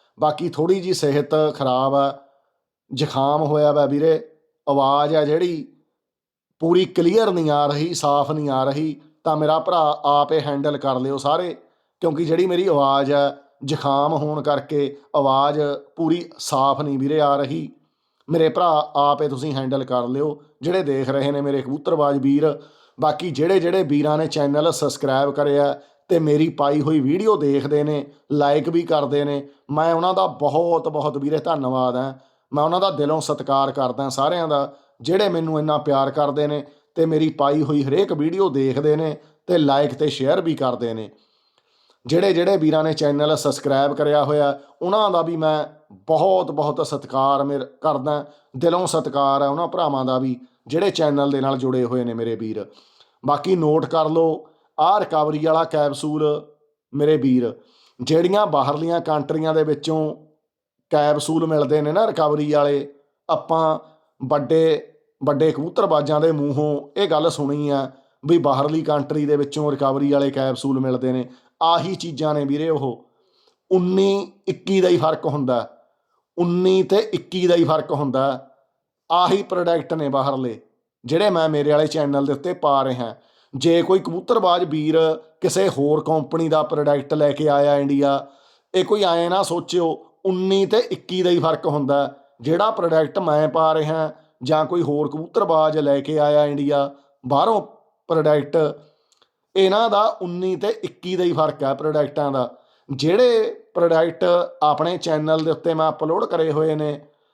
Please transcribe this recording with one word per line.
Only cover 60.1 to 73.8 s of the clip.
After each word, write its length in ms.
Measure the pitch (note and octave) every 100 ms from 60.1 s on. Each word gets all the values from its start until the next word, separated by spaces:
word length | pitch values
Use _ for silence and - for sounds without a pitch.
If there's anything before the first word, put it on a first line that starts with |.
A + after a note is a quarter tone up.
| D3+ - _ _ _ _ _ _
ਕੈਪਸੂਲ 560 | D3+ D3 D3 D3+ D#3+ D#3+
ਮਿਲਦੇ 340 | D3+ C3+ D3+
ਨੇ 120 | D3
ਨਾ 140 | F3 A3+
ਰਿਕਵਰੀ 460 | - D3+ D3+ D3
ਵਾਲੇ, 340 | D3 C#3+ C#3+ C#3+ - _ _ -
ਆਪਾਂ 500 | D#3 - D#3+ D#3+ D#3 - _ _ _
ਵੱਡੇ 680 | C3 D3 C3 D#3+ D#3+ D3 - _ _ _
ਵੱਡੇ 300 | C#3+ D3 D#3+
ਕਬੂਤਰਬਾਜ਼ਾਂ 680 | C#3 E3 A#3 G3 D3+ D3 D3+
ਦੇ 120 | E3
ਮੂੰਹੋਂ 680 | D3+ C#3+ C#3 D3+ D3 - -
ਇਹ 80 | G3
ਗੱਲ 220 | D#3 D#3+
ਸੁਣੀ 380 | D3+ C#3+ D3 D3
ਆ 220 | C#3 C3 - _ _
ਵੀ 140 | C#3+ E3+
ਬਾਹਰਲੀ 420 | C#3 C3 D3 D#3+
ਕੰਟਰੀ 420 | D#3 D3 C#3 D3+ D3
ਦੇ 100 | D3
ਵਿੱਚੋਂ 340 | C#3+ D3+ D3
ਰਿਕਵਰੀ 420 | C#3 C3+ C3+ C#3+
ਵਾਲੇ 180 | C#3+ C#3
ਕੈਪਸੂਲ 480 | C#3 C3 A#2+ C#3 C3
ਮਿਲਦੇ 320 | C3 B2+ B2+
ਨੇ। 160 | B2+ B2 - _ _
ਆਹੀ 320 | E3 E3+ F3+
ਚੀਜ਼ਾਂ 400 | F#3 E3+ C3+ D#3
ਨੇ 100 | D3+
ਵੀਰੇ, 240 | C#3+ D3 D#3+
ਉਹ 360 | D3+ C3 A2+ _ _ _ _ _ _ _
ਉੱਨੀ 640 | F#3